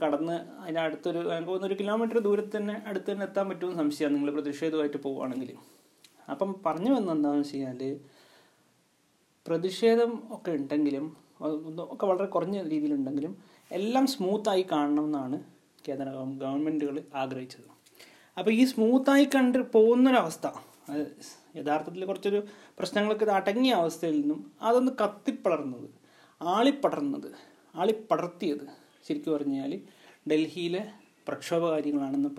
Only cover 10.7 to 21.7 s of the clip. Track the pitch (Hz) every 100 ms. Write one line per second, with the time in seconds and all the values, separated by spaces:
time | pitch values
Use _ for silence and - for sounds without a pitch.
10.7 | 147 147 139 156 160 _ - 156 156 160
11.7 | 160 165 - 202 185 196 185 165 196 165
12.7 | 156 147 143 131 135 156 196 - - -
13.7 | 180 208 254 269 - 185 214 214 190 185
14.7 | 151 147 147 151 147 131 143 - - _
15.7 | _ - 139 135 135 131 135 135 139 156
16.7 | 156 143 143 147 139 131 131 127 - -
17.7 | - _ - - - _ - 180 226 254
18.7 | 240 220 262 269 277 285 269 254 254 247
19.7 | 226 220 240 262 254 165 - 143 - -
20.7 | - - 147 147 - - - _ 160 143